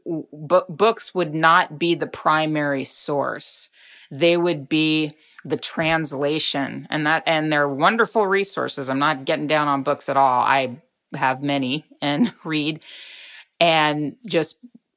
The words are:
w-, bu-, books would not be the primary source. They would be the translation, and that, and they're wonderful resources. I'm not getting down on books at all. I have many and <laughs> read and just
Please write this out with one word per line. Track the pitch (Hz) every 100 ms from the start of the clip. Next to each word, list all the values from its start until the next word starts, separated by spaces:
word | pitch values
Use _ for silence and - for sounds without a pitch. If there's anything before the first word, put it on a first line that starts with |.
| -
w-, | 160 -
bu-, | 151 151 180 180
books | 147 214 226 - 190
would | 160
not | 156 165 175 165 147
be | 170 160
the | 151
primary | - 165 156 156 151 147 135
source. | 131 - - 143 131 113 - - - _ - - -
They | 139 175 175
would | 175 160 139
be | 156 156 156 151 - _ -
the | 147 143
translation, | - - 160 160 156 135 143 156 - 143 131 131 139
and | 151 151
that, | 160 165
and | 160 156
they're | 151 143
wonderful | 135 170 226 214 226 196
resources. | 196 196 - 127 - 131
I'm | 135
not | 147 139 135
getting | 151 147
down | 151 147
on | 139
books | 135 139 -
at | 135
all. | 135 123
I | 117 135 127 120 _ _ _ 143
have | 139 131
many | 143 143 127 151 - -
and | 147 143 226 -
<laughs> |
read | 165 156 147 156 - - - - - - - -
and | 170 160 151 151 147 - 220
just | 165 156 - 247 - _